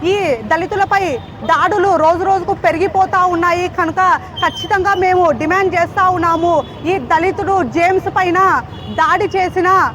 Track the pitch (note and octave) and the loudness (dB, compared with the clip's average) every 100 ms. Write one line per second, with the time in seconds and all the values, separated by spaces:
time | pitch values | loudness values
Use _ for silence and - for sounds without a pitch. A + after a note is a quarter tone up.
0 | D#4 G4+ F#4 A#3+ G#3+ D#4+ - G#4 G4 G4+ | 0 0 0 -2 0 -2 -2 -2 0 0
1 | F#4 B3 - - A3 D#4+ F4 G#4 F#4+ E4+ | 0 -4 -8 -12 -2 2 2 2 2 4
2 | D#4 E4+ F#4+ G4 F4 G4 F4 D#4+ F#4+ F#4+ | 2 2 2 0 0 -2 0 0 0 0
3 | F#4+ F#4+ F4+ F4 F4 F4 F4+ F4+ E4+ E4 | 0 2 0 2 0 0 -2 -2 -2 2
4 | F#4 D#4+ - - E4+ - E4+ G4+ F#4 G4 | 2 2 -2 -4 -4 -4 -4 0 0 0
5 | F#4 F#4 F4 A#3 D#4 F#4 F#4+ F4 E4+ - | 2 2 2 2 0 0 0 0 -2 0
6 | F#4 F4+ E4 E4 E4+ E4 B3+ - C#4 F#4+ | 0 2 0 0 2 0 -2 -8 -4 -4
7 | B3 D#4+ F4 G4 G4 F#4+ C#4+ A#3+ E4+ F#4+ | 0 0 0 -2 0 0 0 0 2 2
8 | G4 G4+ F#4 F4 F#4+ D4+ - - - G#3+ | -2 -2 0 2 2 2 -2 -14 -10 -2
9 | G3+ F4+ G4+ G4 F#4 F#4 F4+ F#4+ C#4 | 0 2 0 -2 -2 0 2 2 2